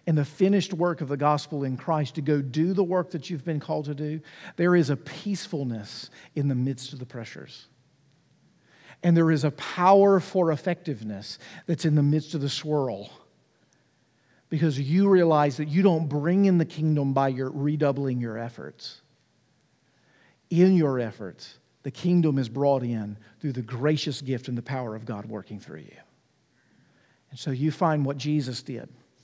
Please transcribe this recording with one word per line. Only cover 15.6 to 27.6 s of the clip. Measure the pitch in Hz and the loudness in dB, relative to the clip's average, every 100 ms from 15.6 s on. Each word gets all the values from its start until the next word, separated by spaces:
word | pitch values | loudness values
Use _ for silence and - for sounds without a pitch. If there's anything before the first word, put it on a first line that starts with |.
| 151 | -2
you | 160 | 2
don't | 196 165 156 | 4 4 0
bring | 143 151 190 196 | -2 0 4 4
in | 180 | 4
the | 160 | 2
kingdom | - 156 147 139 | 0 0 2 2
by | 135 135 | 2 0
your | 127 131 | 0 -4
redoubling | 135 143 151 147 135 139 123 | -4 -2 0 0 0 -2 -2
your | 117 110 | -4 -6
efforts. | 117 - 73 - - - _ _ _ _ _ _ _ _ _ _ _ _ _ _ - | -8 -10 -16 -16 -18 -18 _ _ _ _ _ _ _ _ _ _ _ _ _ _ -2
In | 165 185 185 | 4 6 6
your | 147 131 | 4 2
efforts, | 113 - 98 - - - _ _ | -2 -6 -12 -14 -20 -20 _ _
the | 139 | -12
kingdom | - 175 175 160 135 | -4 2 4 4 2
is | 117 | -2
brought | 127 143 135 | 0 2 2
in | 120 117 104 104 - _ | 0 -4 -6 -12 -18 _
through | 151 | -8
the | 127 | -6
gracious | 113 123 147 156 156 127 | -6 -2 0 0 -2 -8
gift | 131 123 - | -6 -6 -6
and | 120 | -8
the | |
power | 113 135 120 107 | -6 -8 -8 -10
of | 110 | -10
God | 104 104 | -10 -10
working | 107 - 104 | -12 -12 -16
through | 82 78 | -16 -18
you. | - - _ _ _ _ _ _ _ _ _ _ _ _ _ | -18 -20 _ _ _ _ _ _ _ _ _ _ _ _ _
And | 131 | -12
so | - | -6
you | 131 | -2